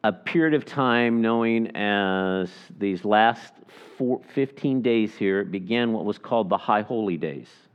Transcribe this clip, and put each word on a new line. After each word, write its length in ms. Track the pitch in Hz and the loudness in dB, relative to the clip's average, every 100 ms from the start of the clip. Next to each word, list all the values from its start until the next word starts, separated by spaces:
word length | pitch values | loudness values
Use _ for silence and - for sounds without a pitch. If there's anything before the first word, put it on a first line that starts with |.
a 80 | - | -2
period 420 | 185 - 170 160 | -4 -2 2 2
of 120 | 151 - | 2 -2
time 560 | - 131 120 120 117 | -2 2 4 4 2
known 460 | 113 117 113 113 113 - | 2 2 2 0 0 -2
as 760 | 104 101 98 95 95 95 90 - - - | 0 0 0 0 0 -2 -4 -8 -20 -6
these 260 | 101 92 | -4 -4
last 500 | 101 104 113 117 - - - - - - | 2 4 4 2 -10 -20 -20 -20 -20 -6
four, 240 | 127 123 - | -2 -2 -4
fifteen 480 | - 135 - 143 131 | -4 -4 -4 -2 0
days 340 | 120 117 107 - | 2 2 0 0
here, 240 | 101 98 | 0 0
it 120 | 92 | -2
began 420 | 95 92 117 120 | -6 -4 -2 0
what 120 | 110 90 | -2 -4
was 120 | 104 | -6
called 320 | - 117 98 | -2 -2 0
the 80 | 98 | -2
High 260 | - 107 | 0 -2
Holy 340 | 104 120 104 82 | 0 -4 -4 -4
Days. 320 | 80 71 58 - _ | -6 -8 -16 -20 _